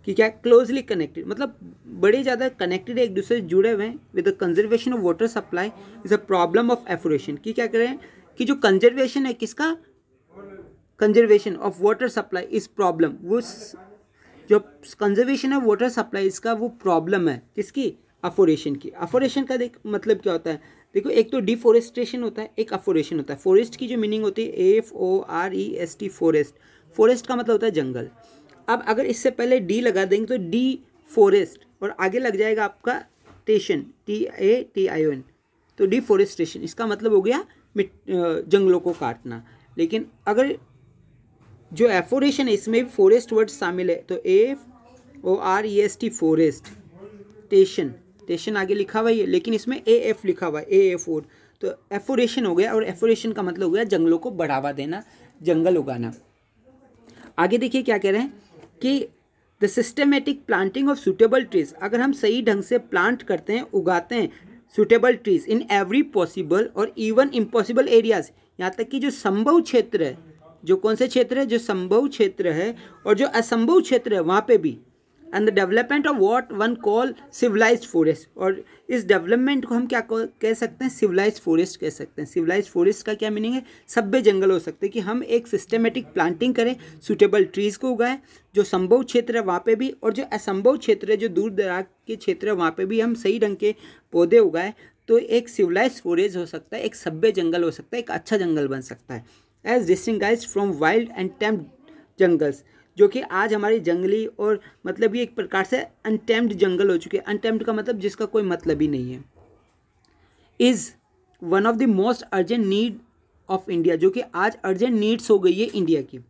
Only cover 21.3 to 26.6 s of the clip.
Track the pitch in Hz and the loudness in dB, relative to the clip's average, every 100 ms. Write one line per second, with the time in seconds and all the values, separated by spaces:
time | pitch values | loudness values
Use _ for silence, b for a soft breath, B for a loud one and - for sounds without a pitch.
21.3 | 262 196 233 233 233 233 - 233 247 233 | 2 2 2 6 4 2 -6 -6 -4 -6
22.3 | 214 220 - 220 196 - 165 151 165 139 | -8 -10 -6 -4 -4 0 0 0 -6 -6
23.3 | 139 190 190 233 - 254 240 214 220 214 | -4 4 4 4 -8 -6 -4 -2 -2 -2
24.3 | 196 226 - 185 220 220 - 185 190 - | -4 -6 0 2 2 0 -6 -2 -2 -2
25.3 | 165 190 190 208 - 170 - 202 - 165 | -6 -4 -4 -6 -6 -8 -8 -12 -2 2
26.3 | 156 143 _ | 2 -2 _